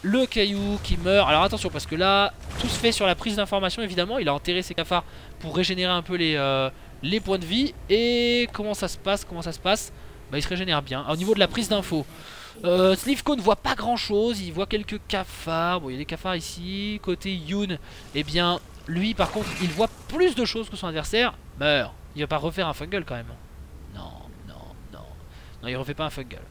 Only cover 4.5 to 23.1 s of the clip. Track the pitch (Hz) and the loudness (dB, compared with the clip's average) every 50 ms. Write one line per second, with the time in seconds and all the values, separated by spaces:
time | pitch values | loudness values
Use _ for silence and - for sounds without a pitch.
4.5 | 175 185 180 - 165 - 165 - 185 175 - - - - - - - - - 160 | 0 0 -2 -2 -4 -4 -2 0 0 0 0 -2 -14 -16 -16 -16 -14 -10 -10 -2
5.5 | 143 175 185 185 190 180 185 180 180 175 165 180 180 170 170 160 151 143 139 135 | 0 2 2 2 2 0 2 2 2 2 0 -2 0 2 2 2 2 2 2 4
6.5 | 135 135 135 131 127 - - - - - - 147 190 220 196 196 196 190 180 160 | 4 2 2 0 -2 -8 -16 -16 -14 -6 -2 0 0 0 2 0 0 0 0 0
7.5 | 190 240 277 294 - - - - 196 220 233 240 240 240 240 240 240 240 240 233 | 2 2 2 0 -2 -6 0 4 4 4 6 4 4 4 4 4 4 4 2 0
8.5 | - - 208 214 208 - 202 180 - - - 196 202 202 - - 180 170 165 170 | -2 -4 -2 -2 -2 -2 -2 -4 -4 -4 0 0 0 0 -2 -8 -8 -6 -6 -6
9.5 | 160 - - 185 202 - - - - - - - - - - - 127 147 143 - | -8 -2 0 0 2 2 0 -8 -12 -14 -14 -14 -16 -16 -10 -4 -2 -2 -2 0
10.5 | 185 175 190 180 160 147 139 - 131 131 143 - 156 165 185 202 220 202 190 175 | -2 -2 0 2 2 2 2 -2 -6 -4 -2 -2 -2 0 2 2 6 6 4 4
11.5 | - 240 220 - 220 202 185 - 175 139 139 - - - - - - - - - | 4 -2 0 2 0 0 2 0 0 -2 -2 -4 -10 -16 -16 -16 -14 -16 -16 -16
12.5 | - - - 175 175 185 185 190 190 185 - 254 277 233 - 311 294 247 180 - | -14 -2 2 4 6 8 8 6 6 4 4 0 0 2 2 0 2 4 6 4
13.5 | 202 - - 262 262 - 208 226 240 220 - - 208 208 220 240 233 196 190 175 | 4 4 2 0 0 0 2 0 0 0 0 0 2 2 4 2 0 -2 -4 -6
14.5 | 151 170 196 - 220 214 208 - 214 202 - - - 196 185 - - - - 165 | -2 -2 -2 0 -2 -4 -2 -4 -8 -8 -6 -4 -2 -2 -2 -4 -10 -10 -4 -2
15.5 | 165 165 170 175 180 180 156 131 127 135 147 - 165 - - 185 185 175 165 - | 0 2 2 2 0 0 -2 -4 -6 -6 -6 -6 -8 -6 -2 -2 -2 -2 -4 -8
16.5 | - 175 175 180 190 196 202 208 208 208 - 190 180 - - 196 190 180 156 147 | -10 -8 -8 -6 -6 -4 -4 -4 -6 -4 -2 -4 -4 -2 -2 -4 -4 -4 -4 -2
17.5 | 190 202 208 190 175 - - - - - - - - 143 156 147 151 175 175 175 | -2 0 0 -2 -4 -6 -8 -14 -16 -16 -16 -6 -4 -4 -4 0 2 2 4 4
18.5 | 175 - - - - - - - 165 175 196 220 226 - 185 - - 214 208 190 | 2 0 -4 -12 -18 -14 -8 -4 0 0 2 0 2 2 0 2 2 -2 -4 -4
19.5 | - - 185 175 151 170 226 220 - - - - - 320 359 370 254 254 240 - | -2 -2 -2 0 2 2 2 2 2 -8 -12 -6 2 4 4 6 6 4 0 0
20.5 | - 226 220 - - - - 175 156 160 151 - - 220 247 240 - - - - | 0 -4 -6 -6 -8 -6 -6 -4 -4 -2 -2 2 4 4 4 2 0 -6 -18 -16
21.5 | - - 139 151 147 139 113 104 - - - - - 147 147 139 160 147 139 170 | -6 0 4 4 4 4 2 0 -6 -14 -18 -12 -6 -4 -2 0 0 0 0 -2
22.5 | 160 190 185 160 143 - 151 165 196 196 160 - | -2 0 -2 -2 -2 -4 -6 -4 -4 -4 -4 -4